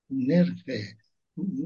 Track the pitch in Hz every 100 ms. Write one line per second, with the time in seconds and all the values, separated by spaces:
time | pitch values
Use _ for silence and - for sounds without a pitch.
0 | - 135 127 170 175 - - 120 104 -
1 | _ _ _ - 190 262